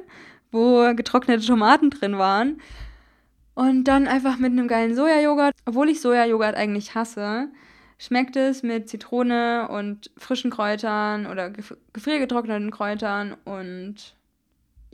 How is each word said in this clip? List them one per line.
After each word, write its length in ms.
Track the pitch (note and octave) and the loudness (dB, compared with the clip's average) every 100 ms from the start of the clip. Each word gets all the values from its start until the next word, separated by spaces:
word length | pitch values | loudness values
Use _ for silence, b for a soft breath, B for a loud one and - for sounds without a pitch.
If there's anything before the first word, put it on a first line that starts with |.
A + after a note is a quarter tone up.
| F#4+ B B B _ | -4 B B B _
wo 440 | A3+ A#3+ A#3+ A#3+ A#3 | 2 4 6 4 2
getrocknete 500 | - B3+ B3+ A#3 A3 | 0 0 2 2 4
Tomaten 460 | A#3+ G#3+ D4+ D4 | 4 6 6 4
drin 260 | - G3+ G3+ | 0 -2 0
waren. 420 | F#3+ G3 C4 D4+ B B B B B B B _ _ | 2 2 0 -4 B B B B B B B _ _
Und 300 | - C4 C4 C4 | -2 2 2 4
dann 220 | C4+ C#4 | 4 4
einfach 300 | C4+ C4+ B3 | 2 0 0
mit 140 | B3+ | 0
einem 160 | B3 A#3+ | 2 2
geilen 280 | A3+ A3+ A#3 | 2 0 2
Sojajoghurt. 580 | D#4 D#4 D4 D4 C#4+ - - | 2 4 4 4 2 0 -4
Obwohl 240 | A#3 D4+ | 0 2
ich 120 | D4+ | 2
Sojajoghurt 520 | B3 A#3+ A#3 A3+ G#3+ | 2 2 4 2 0
eigentlich 400 | - G#3+ G3+ G#3 | 0 -2 -4 -4
hasse, 560 | A3 A#3 - G#3 A3 C#4+ b b b b b | -6 -6 -6 -6 -6 -6 b b b b b
schmeckt 380 | - B3 C4 C4+ | -4 -2 0 0
es 260 | C4+ C4+ | 0 -2
mit 280 | A#3 A3+ A3 | -4 -6 -8
Zitrone 800 | G#3+ - B3 B3 A#3+ A#3 A#3 A3+ | -14 -6 -2 0 0 0 -2 -4
und 420 | G#3 G#3 G#3 - - | -6 -8 -10 -14 -14
frischen 340 | - B3+ B3 | -8 -4 -4
Kräutern 720 | A#3 G#3 G#3 A3 G#3+ G#3+ G#3 G3+ | -4 -4 -2 -4 -2 -2 -4 -6
oder 240 | F#3+ F3+ | -8 -8
gef-, 280 | G#3 G#3 - _ | -10 -18 -20 _
gefriergetrockneten 760 | A3 C#4 D4+ C4 A#3+ A3+ G#3 G#3 | -10 -4 -2 -2 -2 -4 -4 -6
Kräutern 640 | G#3+ G#3 G#3 G#3+ G3+ G3+ - - | -6 -6 -4 -4 -4 -6 -12 -14
und 680 | G3 F#3 F3+ F#3+ G#3 - _ _ _ _ _ _ _ - | -12 -12 -12 -14 -16 -20 _ _ _ _ _ _ _ -20